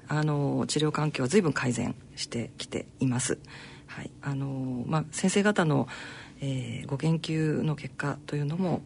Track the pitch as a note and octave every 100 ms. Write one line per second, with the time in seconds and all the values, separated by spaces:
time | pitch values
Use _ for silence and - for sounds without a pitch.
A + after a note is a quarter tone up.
0 | - D3+ D3+ D3 C#3 C3+ A#2+ D3 D3+ -
1 | D3+ - B2 G3 E3+ - B2+ A#2 - -
2 | - - - A#2+ B2 - - - - -
3 | C3+ B2 - - - - - - - -
4 | - - - C#3 C#3 C3+ C3 B2 C#3+ D#3
5 | D#3 - F#3+ G#3 G3+ G#3 D#3+ C#3 - -
6 | - - - - C#3 C3 A#2 B2 - C3+
7 | D#3+ D#3+ D#3+ D#3+ D#3 D3 D#3 C#3+ C#3+ -
8 | C#3+ D3 - D3 C#3+ E3+ F3+ C#3+